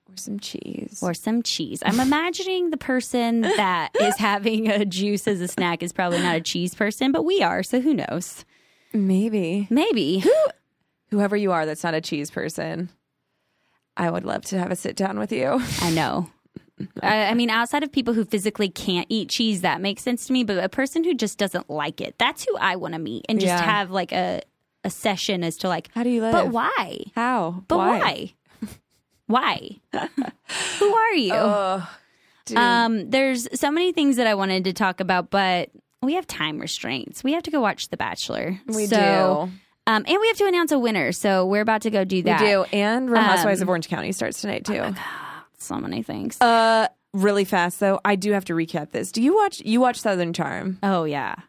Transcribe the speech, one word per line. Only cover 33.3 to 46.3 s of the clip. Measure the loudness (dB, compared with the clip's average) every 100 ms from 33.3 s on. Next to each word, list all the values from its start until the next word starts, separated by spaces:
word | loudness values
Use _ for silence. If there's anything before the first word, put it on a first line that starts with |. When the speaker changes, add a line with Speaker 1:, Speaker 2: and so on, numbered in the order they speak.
| 0 -4 -2
Speaker 2:
so | 0
many | 2 2
things | 2 2 4
that | 4
I |
wanted | 2 2 0
to | 0
talk | 0 0 0
about, | 0 0 2
but | 2 2 2 -2 -10 _ _
we | -2
have | -2 -4
time | -4 -4 -4
restraints. | -8 -8 -6 -6 -8 -6
We | -2
have | -2
to | -2
go | 0
watch | 0 -2 -6
The | -6
Bachelor. | -6 -6 -6 -4 -4 -6 -6
Speaker 1:
We | -2 2
Speaker 2:
So, | 4 4 4 4 2 -2
Speaker 1:
do. | -8 _ _ 0
Speaker 2:
um, | 0 2
and | 2
we | 2
have | 2
to | 2
announce | 4 2
a | 2
winner. | 2 2 0
So | 0 2 4 4
we're | 2
about | 2 0
to | 2
go | 0
do | 2 2
that. | 2 4
Speaker 1:
We | 4
do. | 4 2 0
And | 2 2 2
Real | 4
Housewives | 4 4 4 2
Speaker 2:
Um, | 2
Speaker 1:
of |
Orange | 0 -2
County | -4 -4
starts | -2 -4 -4
tonight, | -6 -6
too. | -4 -2
Speaker 2:
oh |
my | -2
God. | -4 -8 -12 -12 -16 -18 -16
So | -10 -8
many | -6 -6
things. | -6 -6 -6